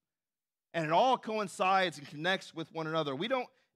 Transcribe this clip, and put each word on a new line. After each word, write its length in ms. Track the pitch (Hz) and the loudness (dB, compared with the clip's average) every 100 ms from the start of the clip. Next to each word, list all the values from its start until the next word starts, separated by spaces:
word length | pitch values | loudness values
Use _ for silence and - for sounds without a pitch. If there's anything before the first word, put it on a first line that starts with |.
| _ _ _ _ _ _ _ | _ _ _ _ _ _ _
and 120 | 165 156 | -4 2
it 60 | |
all 260 | 170 247 254 | 4 4 2
coincides 800 | - 220 202 - 190 190 185 151 | 0 -4 -4 0 2 4 2 -2
and 80 | 135 | -10
connects 480 | 147 165 190 - - | -6 -2 -2 -4 -12
with 180 | 160 | -10
one 140 | 160 160 | -6 -4
another. 280 | 160 147 135 | -2 -2 -2
We 120 | 208 | -2
don't 220 | 262 247 _ _ | -2 -4 _ _